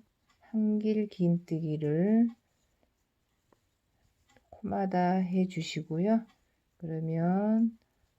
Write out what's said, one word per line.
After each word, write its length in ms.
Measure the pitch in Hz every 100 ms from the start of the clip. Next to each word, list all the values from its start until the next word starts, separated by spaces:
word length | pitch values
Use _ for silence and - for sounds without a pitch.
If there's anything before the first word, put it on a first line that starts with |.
| _ _ _ _
한길 680 | _ 220 214 214 214 214 208
긴뜨기를 1200 | - 175 170 175 160 160 151 151 156 196 220 233 - _ _ _ _ _ _ _ _ _ _ _ _ _ _ _ _ _ _ _ _ _
코마다 680 | - 202 202 190 180 180 190
해주시고요. 1080 | 180 185 185 160 160 156 156 160 202 226 226 _ _ _ _ _
그러면 1000 | 165 160 160 160 170 190 214 220 226 226 _ _ _